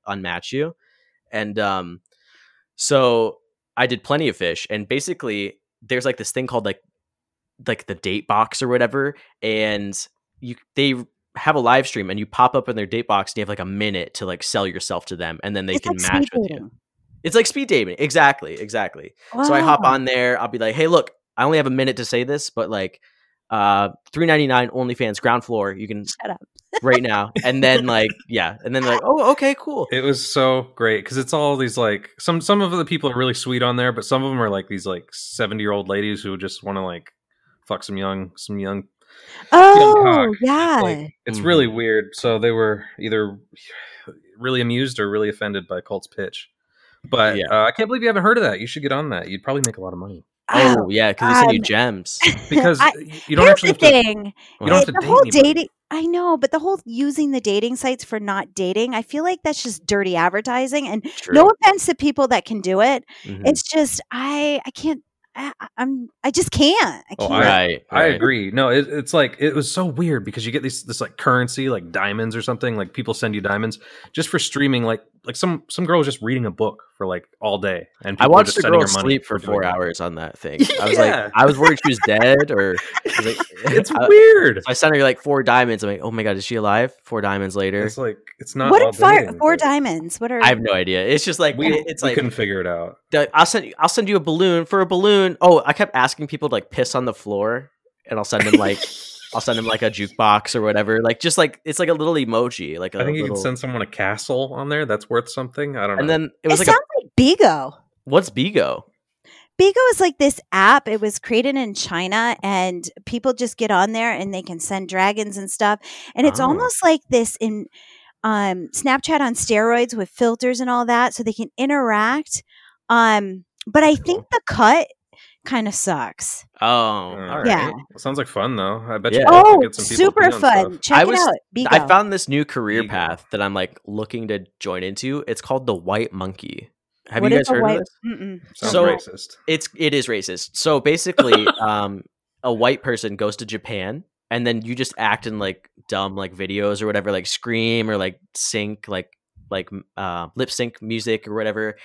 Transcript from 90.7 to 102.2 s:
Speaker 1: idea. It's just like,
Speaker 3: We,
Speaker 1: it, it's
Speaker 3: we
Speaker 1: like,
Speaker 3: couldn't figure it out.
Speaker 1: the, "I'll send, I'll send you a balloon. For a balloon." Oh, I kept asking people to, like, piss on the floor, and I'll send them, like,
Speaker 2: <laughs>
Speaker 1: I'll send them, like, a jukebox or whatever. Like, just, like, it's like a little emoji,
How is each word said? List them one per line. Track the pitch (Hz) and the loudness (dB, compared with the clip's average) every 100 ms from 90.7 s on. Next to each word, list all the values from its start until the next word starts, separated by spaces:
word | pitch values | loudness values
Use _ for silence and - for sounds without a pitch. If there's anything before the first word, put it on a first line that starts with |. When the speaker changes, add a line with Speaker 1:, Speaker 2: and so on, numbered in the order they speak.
Speaker 1:
idea. | 95 92 92 98 | 0 0 0 2
It's | 147 | 0
just | - 156 | 0 0
like, | 156 135 | 0 0
Speaker 3:
We, | 156 | 0
Speaker 1:
it, | 151 156 | 0 -2
it's | 156 | -4
Speaker 3:
we | 139 | -2
Speaker 1:
like, | 123 | -2
Speaker 3:
couldn't | 123 | -2
figure | - 104 95 | -4 -4 -4
it | 90 | -4
out. | 85 85 - _ | -6 -8 -12 _
Speaker 1:
the, | 151 147 | 0 2
"I'll | 151 170 | 4 4
send, | 220 123 - | 2 -4 -2
I'll | 165 | 0
send | - 202 | 0 0
you | 196 | 0
a | |
balloon. | 156 160 190 170 160 | 0 0 2 2 0
For | 196 | 0
a | 180 | 0
balloon." | 185 202 202 185 - | 2 4 4 2 2
Oh, | 180 170 | 4 6
I | 143 | 4
kept | 147 202 127 | 0 -2 2
asking | 131 - 147 | 0 0 -8
people | 151 147 | -6 -4
to, | |
like, | 117 - | -4 -4
piss | - 123 | -4 -4
on | 131 123 | -2 -6
the | |
floor, | 107 104 101 107 120 139 _ _ _ - | -8 -6 -4 -2 -4 -8 _ _ _ -8
and | 110 | -6
I'll | 104 | -2
send | 107 | 0
them, | 104 - | 4 4
like, | 101 101 | 4 -2
Speaker 2:
<laughs> | - - - - - | -6 -12 -18 -20 -10
Speaker 1:
I'll | 113 | -6
send | - 113 | -4 -2
them, | 113 | -2
like, | 110 | -2
a | 110 | -2
jukebox | 101 101 - 110 104 - | -4 -8 0 2 2 0
or | 123 | -2
whatever. | 107 104 104 110 | 0 0 0 0
Like, | 117 117 | 0 -2
just, | 170 160 | -2 2
like, | 156 - | 0 -2
it's | 156 147 | -8 -4
like | 170 | -2
a | |
little | 160 156 | 0 0
emoji, | 160 | -2